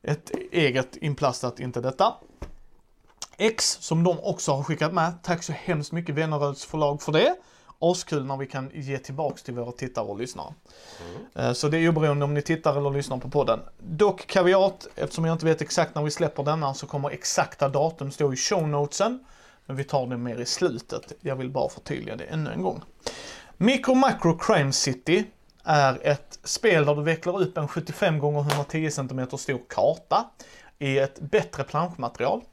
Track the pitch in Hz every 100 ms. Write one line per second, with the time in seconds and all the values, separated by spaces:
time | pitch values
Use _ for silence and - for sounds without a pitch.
0 | - 147 - - - 165 147 127 127 -
1 | 151 139 139 127 127 - 131 123 127 135
2 | 202 - - - - - - - _ _
3 | _ _ - - 220 220 - - - 165
4 | 170 160 - - - 139 143 147 151 180
5 | 165 175 - 170 - 147 - 160 147 165
6 | 170 147 160 151 143 139 - 156 147 147
7 | - 151 247 370 - _ _ - 165 175
8 | - 151 131 135 135 139 131 156 135 135
9 | - 139 151 - - 123 120 120 127 123
10 | 107 101 127 - 73 - _ - - -
11 | 85 87 - - 123 123 151 160 165 160
12 | 151 143 143 147 143 160 160 143 143 139
13 | 139 127 127 147 131 110 - - - 160
14 | 208 190 - 190 180 190 190 196 - -
15 | 147 - 165 165 160 160 147 - 156 -
16 | 151 - 160 - 143 160 143 135 143 147
17 | 139 135 - - 160 - 139 139 160 165
18 | 139 - 143 127 - 202 156 147 147 -
19 | 208 254 - - - _ - 135 135 143
20 | 123 123 123 117 120 - 180 117 - 127
21 | - - - 131 127 135 131 - - 135
22 | 107 110 - 160 151 - 185 175 - -
23 | - - - - - - 208 269 269 254
24 | 262 220 170 165 - 202 139 131 - 127
25 | - 180 220 _ _ _ - 151 139 127
26 | - 143 - - - - 226 170 147 147
27 | 147 160 175 190 185 175 147 - 160 151
28 | 196 156 147 147 143 143 143 160 156 147
29 | 131 131 127 143 - 131 - - 117 160
30 | _ 196 240 _ - - - _ 139 135
31 | 135 - 147 214 - - - 147 180 175
32 | 139 - 123 214 -